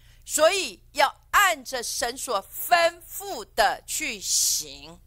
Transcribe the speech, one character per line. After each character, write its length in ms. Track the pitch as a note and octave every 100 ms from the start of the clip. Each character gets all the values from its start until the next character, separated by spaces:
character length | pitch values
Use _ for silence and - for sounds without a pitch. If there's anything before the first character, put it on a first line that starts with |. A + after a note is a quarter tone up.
| - -
所 280 | - - D#4+
以 300 | G4 C#4+ F#3 _
要 220 | C4 C#4 - _
按 340 | F#4+ G4 D#4
着 160 | B3 B3+
神 380 | A3 - A#3+ C4
所 260 | - A3+ F#3+ - -
吩 320 | E4+ E4+ F4 -
咐 380 | - G4 C#4+ G3
的 260 | - G3+ D3 -
去 340 | - D4+ G#3+
行， 760 | - - - - D3+ C#3 D3 F3